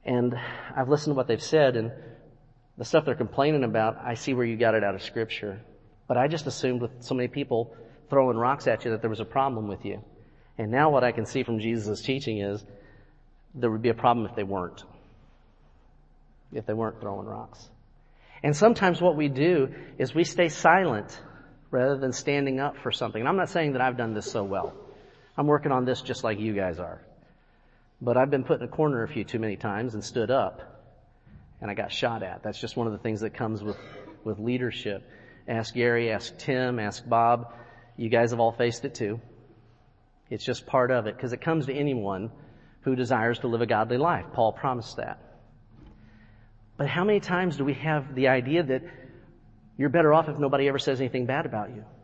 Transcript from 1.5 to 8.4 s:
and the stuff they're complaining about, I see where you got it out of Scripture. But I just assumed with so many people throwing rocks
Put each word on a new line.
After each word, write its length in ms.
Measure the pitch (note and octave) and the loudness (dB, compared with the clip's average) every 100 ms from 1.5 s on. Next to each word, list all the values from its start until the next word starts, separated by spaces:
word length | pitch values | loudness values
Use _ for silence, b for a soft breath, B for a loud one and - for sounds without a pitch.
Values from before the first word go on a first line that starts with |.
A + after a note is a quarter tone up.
| D#3 C#3 A#2 | 4 6 4
and 160 | A2+ - B B B - _ _ _ - | -2 -6 B B B -20 _ _ _ -14
the 80 | - | 2
stuff 200 | E3 D#3 | 2 2
they're 100 | D#3 | -2
complaining 480 | A2+ - C#3+ D3+ | -2 2 2 4
about, 340 | B2 A2 A2 A2+ | 2 2 0 0
I 120 | B2 A#2 | -6 -6
see 180 | - | -2
where 120 | B2+ A#2 | 0 0
you 100 | A2+ | 2
got 180 | A2+ | 4
it 100 | A2 | 4
out 120 | G2+ F#2+ | 2 -2
of 80 | |
Scripture. 580 | - - A2 - G#2 G2 - - - _ _ | -6 -6 -4 -6 -8 -8 -14 -20 -20 _ _
But 100 | A#2+ | 2
I 100 | C#3 | 2
just 200 | D#3+ D3 | 0 -4
assumed 340 | - C3 B2 | -4 -2 -2
with 220 | A#2+ - | -4 -8
so 100 | - | -6
many 140 | C3 B2 | -2 -2
people 480 | - C#3 A#2 A#2 B B B - | -4 -2 -2 -2 B B B 0
throwing 280 | C#3 C3 | 4 4
rocks 300 | A2+ | 4